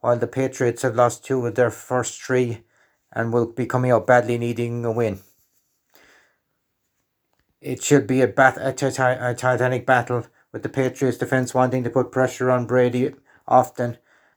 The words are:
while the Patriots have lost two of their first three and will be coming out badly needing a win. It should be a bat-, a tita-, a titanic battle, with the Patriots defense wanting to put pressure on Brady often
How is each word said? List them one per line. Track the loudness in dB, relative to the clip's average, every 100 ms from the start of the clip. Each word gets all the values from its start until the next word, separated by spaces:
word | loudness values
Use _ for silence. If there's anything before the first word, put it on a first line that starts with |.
while | 0 0
the | -2
Patriots | -2 -4 0 -2 0
have | -4 2
lost | 2 0
two | -4 -4 -2
of |
their | 0 0
first | -2 -6 -4 -4 -10
three | -2 0 0 -4 _ _ _ _ _
and | -6 -2
will | 0 -2
be | -4 -4
coming | -2 2
out | 2 6
badly | 4 4 -2
needing | -2 -4 -4 -4
a | -4
win. | -2 -2 -4 _ _ _ _ _ _ _ _ _ _ _ _ _ _ _ _ _ _ _ _ _ _ _ _
It | -10 -8
should | 2 2 4
be | 2
a | 2
bat-, | 4 4 4
a | -6
tita-, | -2 -4 0 0 0
a | -4
titanic | -2 0 0 0 -2 2
battle, | 2 2 -4 -6 _ _
with | -10
the | -6
Patriots | -2 -2 0 -2 -2
defense | -2 0 0
wanting | 0 0 0
to | -2
put | -2 0
pressure | 0 -2 0 0
on | 0 2
Brady | 2 2 2 -4 -6 _ _ 2
often | 2 2 -4 -6 -6 _ _ _